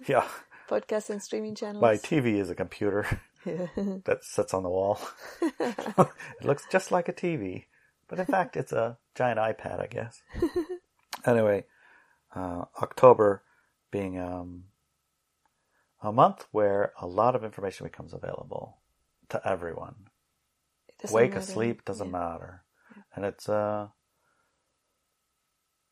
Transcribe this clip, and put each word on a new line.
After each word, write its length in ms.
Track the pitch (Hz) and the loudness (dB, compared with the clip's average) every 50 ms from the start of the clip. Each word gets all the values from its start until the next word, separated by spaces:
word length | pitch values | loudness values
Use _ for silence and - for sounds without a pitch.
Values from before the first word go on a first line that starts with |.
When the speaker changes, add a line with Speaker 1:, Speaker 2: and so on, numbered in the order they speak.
| - | -2
Speaker 1:
<laughs> 20 | - | 2
Speaker 2:
Yeah. 200 | 139 120 - - - - - - - - - - | 2 2 2 2 -4 -12 -16 -20 -20 -20 -8 -4
Speaker 1:
Podcasts 400 | 214 214 - - 220 214 208 - | -2 -2 -2 -2 -4 -4 -4 -4
and 140 | 214 202 202 | -8 -8 -8
streaming 320 | - - 220 214 214 214 | -6 -6 -6 -6 -6 -8
channels. 260 | - - 208 208 208 | -8 -8 -10 0 4
Speaker 2:
My 160 | 214 117 110 | 4 6 6
T 240 | - - - 170 156 | 4 2 0 0 2
V 180 | 127 120 107 101 | 4 4 4 2
is 120 | 98 87 | 2 0
a 40 | 87 | -2
computer 520 | - 95 90 - - 107 101 98 101 104 - - - - _ _ | -4 -4 -6 -4 -2 -2 0 0 0 0 0 -2 -4 -4 _ _
<laughs> 120 | _ - | _ -8
Speaker 1:
Yeah. 220 | 185 160 165 180 170 - - 196 202 190 190 - | -6 -6 -4 -6 -6 -4 -4 -4 -4 -4 -4 -2
Speaker 2:
that 180 | - - - - | -2 -2 -2 -2
sits 300 | - - - - - - | -4 -2 -2 -2 0 0
on 100 | 95 95 | -2 0
the 60 | 90 | 0
wall. 320 | 90 95 95 101 104 - - - - - - - - - | 0 2 2 2 2 0 -2 -8 -14 -14 -16 -18 -6 -2
<laughs> 0 | |
Speaker 1:
<laughs> 0 | 349 311 - - - 247 214 - - - 208 - 180 - - - - - - - | -2 -2 -2 -2 -4 -4 -4 -4 -6 -2 2 4 4 2 2 -4 -6 -4 -4 0
Speaker 2:
It 60 | - | 2
looks 220 | 123 143 - - - | 0 0 0 0 0
just 220 | - 185 - - 190 | 0 0 2 2 0
like 160 | 180 170 - | 0 0 0
a 60 | 175 | -4
T 220 | - - 175 165 | -4 -2 -2 -2
V, 300 | 139 101 95 92 - - _ _ _ _ _ _ _ _ | -2 -2 -4 -6 -8 -12 _ _ _ _ _ _ _ _
but 120 | - - 170 | -10 -6 -4
in 80 | 185 | -2
fact, 280 | 180 190 190 175 170 - - | 2 2 2 2 0 -2 -6
it's 140 | 135 - - | -4 -2 0
a 260 | 123 113 117 120 - _ _ _ | 0 0 0 -2 -8 _ _ _
giant 240 | - 127 127 117 110 | 0 0 2 2 2
iPad, 400 | 110 113 110 - - - 101 - | 2 0 0 -2 -6 -6 -4 -4
I 60 | 50 | -6
guess. 340 | - - - 113 113 - - _ _ - - | -4 -4 -6 -8 -8 -10 -16 _ _ -4 -2
Speaker 1:
<laughs> 840 | - 311 - 359 311 320 370 349 - _ _ _ _ _ - - - | -2 -2 -2 -4 -4 -4 -8 -12 -14 _ _ _ _ _ -16 -4 0
Speaker 2:
Anyway, 400 | - 120 117 110 107 101 98 - - _ _ _ _ - - _ _ _ _ _ _ - | 2 4 4 6 4 4 2 0 -6 _ _ _ _ -20 -20 _ _ _ _ _ _ -10
uh, 320 | 92 92 90 87 87 - - _ - - | -8 -8 -6 -6 -8 -10 -10 _ -6 -6
October 600 | - - - - 127 120 104 107 104 98 98 - _ _ _ _ _ _ _ _ _ | -6 2 8 10 10 10 10 8 4 4 2 -4 _ _ _ _ _ _ _ _ _
being, 280 | - 101 101 95 92 90 | -6 -4 -4 -4 -4 -6
um, 460 | 90 90 90 90 90 90 87 90 92 98 _ _ _ _ _ _ _ _ _ _ _ _ _ _ _ _ _ _ _ _ _ _ _ _ _ _ | -6 -6 -6 -8 -8 -10 -14 -16 -18 -20 _ _ _ _ _ _ _ _ _ _ _ _ _ _ _ _ _ _ _ _ _ _ _ _ _ _
a 120 | - 107 104 | -6 0 4
month 340 | 120 151 190 196 - - - - | 6 6 6 4 0 -8 -4 0
where 400 | 107 107 101 98 101 104 - - - | 2 4 4 4 2 0 0 -2 -6
a 60 | - 90 | -10 -4
lot 260 | 90 98 107 123 127 | 2 4 4 4 4
of 80 | 123 110 | 2 -2
information 420 | 107 104 - 98 98 92 - 98 | -6 -8 -6 -6 -8 -6 -8 -10
becomes 260 | 85 - - - - - | -12 -12 -14 -16 -16 -14
available 680 | 92 - - - - - - - - - - - _ _ _ _ _ _ _ _ _ _ _ | -12 -10 -10 -10 -10 -10 -10 -10 -10 -10 -12 -14 _ _ _ _ _ _ _ _ _ _ _
to 100 | - - - 104 | -6 -4 -2 -2
everyone. 600 | 98 87 87 85 80 - 82 - - - 98 - _ _ _ _ _ _ _ _ _ _ _ _ _ _ _ _ | -2 -2 -4 -6 -8 -8 -10 -12 -16 -20 -20 -20 _ _ _ _ _ _ _ _ _ _ _ _ _ _ _ _
Speaker 1:
It 100 | _ - | _ -14
doesn't 160 | - 104 104 | -6 0 4
Speaker 2:
Wake, 140 | 110 120 127 - | 6 6 6 4
Speaker 1:
matter. 80 | 120 | 0
Speaker 2:
asleep, 440 | - - - 107 113 117 117 - _ | -6 -6 -4 -4 -2 -2 -4 -4 _
doesn't 220 | - 98 98 101 | -8 -8 -6 -6
Speaker 1:
Yeah. 60 | 95 90 | -6 -6
Speaker 2:
matter. 520 | 90 85 85 85 80 87 90 92 92 _ _ _ _ _ _ - | -4 -4 -6 -6 -8 -12 -14 -16 -20 _ _ _ _ _ _ -20
Speaker 1:
Yeah. 80 | 208 202 _ - | -20 -20 _ -10
Speaker 2:
And 80 | - 98 | -6 -6
it's, 240 | 101 92 - - - | -6 -6 -6 -4 -2
uh, 400 | 107 107 104 104 104 104 104 104 - _ _ _ _ _ _ _ _ _ _ _ _ _ _ _ _ _ _ _ _ _ _ _ _ _ _ _ _ _ _ _ _ _ _ _ _ _ _ _ | 0 0 0 0 -2 -4 -6 -8 -12 _ _ _ _ _ _ _ _ _ _ _ _ _ _ _ _ _ _ _ _ _ _ _ _ _ _ _ _ _ _ _ _ _ _ _ _ _ _ _